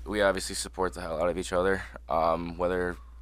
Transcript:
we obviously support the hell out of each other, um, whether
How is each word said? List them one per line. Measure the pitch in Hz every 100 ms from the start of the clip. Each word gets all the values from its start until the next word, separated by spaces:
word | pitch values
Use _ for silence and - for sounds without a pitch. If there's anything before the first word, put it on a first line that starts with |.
we | - 104
obviously | 101 92 - 95
support | 98 - 92
the | 87
hell | 87 78
out | 87
of | 85
each | 90
other, | 90 95 95 - - -
um, | 80 82 82 85 85
whether | 87 90 90 85 - -